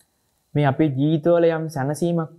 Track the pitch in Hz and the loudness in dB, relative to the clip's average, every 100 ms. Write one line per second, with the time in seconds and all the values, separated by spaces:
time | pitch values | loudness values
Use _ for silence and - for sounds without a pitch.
0 | _ _ _ _ _ 147 143 147 156 131 | _ _ _ _ _ -2 0 2 0 0
1 | 147 160 165 170 165 160 160 151 135 151 | 0 2 2 2 2 0 -4 -6 -6 -4
2 | 175 170 156 | -2 -2 -4